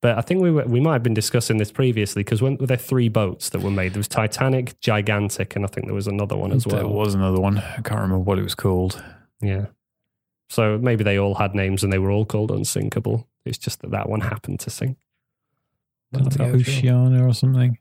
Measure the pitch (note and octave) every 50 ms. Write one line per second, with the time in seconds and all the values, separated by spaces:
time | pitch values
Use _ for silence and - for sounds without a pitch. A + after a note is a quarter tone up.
0 | - B2 A#2 A2 A#2 - F3+ F#3 F#3 F3 E3 D3+ C3 A#2+ A#2+ B2 C#3 D#3+ D#3 B2+
1 | A#2 A#2+ A2+ G#2 G#2 - - B2 A2 - A2+ G#2+ G#2+ G2+ - - C3+ B2+ A#2+ A2
2 | G#2 G2+ - G2+ G2+ - A#2+ G#2+ B2 C3 C#3 C3+ C3 B2+ C3 A#2+ - - C3+ B2+
3 | A#2+ A#2 G#2+ A2+ G#2 F#2+ F2+ - - - - F#2 F#2 G2 G2 G2 F#2 F#2 F#2 G2+
4 | G#2 - - - A2 G#2+ - - C3+ C3 C3 C3 B2 A#2 - _ - - A2 G#2+
5 | G2+ G#2 G#2+ G#2 G#2 G2 - - G2+ - - G2+ G2+ F#2+ - - - - G2+ G2+
6 | G2 G#2 G2 G2+ G#2 G2+ G#2 G2 G2 G2 G2+ C3+ A#2+ - G2+ - A2+ G#2 G#2 G2+
7 | G#2+ G#2+ G2 G2 F#2+ F#2+ F#2 F#2 F#2 G2 G2+ G#2 G2+ - - - A2+ - - A2
8 | G#2 F#2 F#2 F#2 F2+ G2 G2 F#2 G2 F#2+ - - - G2+ F#2 F2+ F2+ F#2+ G2 -
9 | - - - - _ _ _ _ - G2+ F#2+ G2 G2+ G2+ _ _ _ _ _ _
10 | _ _ _ _ _ _ _ _ _ _ - - A2+ G#2+ G#2+ G#2+ A#2+ B2+ A#2+ G#2+
11 | G#2+ G#2 G2+ G2+ G2 G2+ G2 - G#2+ G2+ F#2+ G2 G2 F#2+ F#2+ F#2 G2 G2 F#2+ F#2+
12 | F#2+ G2 G2+ G#2 G#2+ G#2+ - G#2+ G#2+ G#2+ G2+ G2+ G#2 - - G#2+ G#2 G#2+ - A2+
13 | A#2 - G#2+ A2+ A2+ _ _ _ _ B2 A#2 - - - - - - - G#2+ G#2
14 | G#2 - G#2 G#2+ - A#2+ G#2+ G#2+ - - F#2+ G2 - - - - - C3 C3 _
15 | _ _ _ _ _ _ _ _ _ _ _ _ _ _ _ _ _ _ _ _
16 | _ _ - C3+ C3 C3 C3 - A#2+ B2 C3 C3 B2 C3 C#3 C3+ C3 B2+ B2 B2
17 | B2+ B2+ B2+ B2+ B2+ B2+ A#2+ - - C3 C3 B2+ B2+ B2 A#2+ -